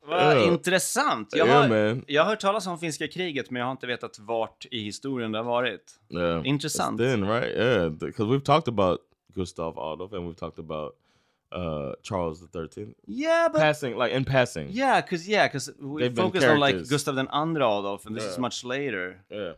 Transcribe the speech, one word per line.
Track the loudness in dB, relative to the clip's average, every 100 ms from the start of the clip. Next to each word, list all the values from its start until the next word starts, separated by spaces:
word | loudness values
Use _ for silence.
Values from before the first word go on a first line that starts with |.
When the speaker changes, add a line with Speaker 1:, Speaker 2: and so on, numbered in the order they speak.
| -2
Speaker 1:
vad | 2 6 6
Speaker 2:
Yeah. | 6
Speaker 1:
intressant. | 4 2 2 2 0 0 0 -2
Jag | 2 6
Speaker 2:
Yeah, | 6
Speaker 1:
har, | 6
Speaker 2:
man. | 4 4 0 0
Speaker 1:
jag | 2
har | 2
hört | 2
talas | 0 0 -4
om | -6
finska | -6 -6 -8
kriget, | -6 -6 -6 -6
men | -4
jag | -4
har |
inte | -6 -6
vetat | -6 -8 -14
vart | -4 -2 -2 _ -12
i | -8
historien | -8 -8 -6 -4 -4
det | -4
har |
varit. | 0 0 0 -4 _ -20 _
Speaker 2:
Yeah. | -2 0 0 0
Speaker 1:
Intressant. | -2 -2 -2 -2 0
Speaker 2:
It's | 0
thin, | 2 0
right? | 0 -2 0
Yeah, | 2 4 2 -2
th-, | -8
'cause | -4 0 0
we've |
talked | 4 2 2
about | 2 2 2 _ _ _
Gustav | -8 -6 -4 -8 -6
Adolf | -8 -8 -10
and | -8 -8
we've | -8
talked | -12 -12
about, | -10 -8 -8 -12 _ _ _ _ _ -6
uh, | -4 -4 -6 -10
Charles | -6 -4 -2 -6
the | -12 -10
thirteenth. | -10 -10 -14 -16 -12
Speaker 1:
Yeah, | -6 0 2 4
but | 4
Speaker 2:
Passing, | 2 2 -4 -2
like, | 0 0
in |
passing. | 2 2 2 -2 -8
Speaker 1:
Yeah, | -2 2 2
'cause, | 0 -8 -2
yeah, | 2 2
'cause | 0 -10 -12
we | -10 -2
Speaker 2:
They've | -2
been | 2 0
Speaker 1:
focused | 4 6
on, | 6
like, | 4
Speaker 2:
characters. | 2 0
Speaker 1:
Gustav | -2 0 -2
den | -2
andre | -2 0 2
Adolf, | 2 2 0 -6 -8
and | -6
this |
is | -6 -4
Speaker 2:
Yeah. |
Speaker 1:
much | -4 -6
later. | -6 -6 -4 -4 -6 -10 _
Speaker 2:
Yeah. | -8 -8